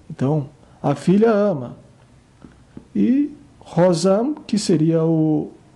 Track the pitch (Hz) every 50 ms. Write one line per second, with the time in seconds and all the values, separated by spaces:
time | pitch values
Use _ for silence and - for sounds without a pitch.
0 | - - 160 - 127 135 151 156 135 - - _ - - - - - 131 143 -
1 | - 175 185 208 220 233 220 202 208 208 175 139 120 117 - - - - _ _
2 | _ _ _ - _ _ _ _ - - - - - _ - - - _ - 208
3 | 196 226 254 277 294 302 - - - - - - - - - 160 175 185 175 160
4 | 165 196 190 208 240 294 302 - - - - 202 - - 185 151 156 165 160 165
5 | 160 165 165 160 156 156 151 151 - - - - _ - _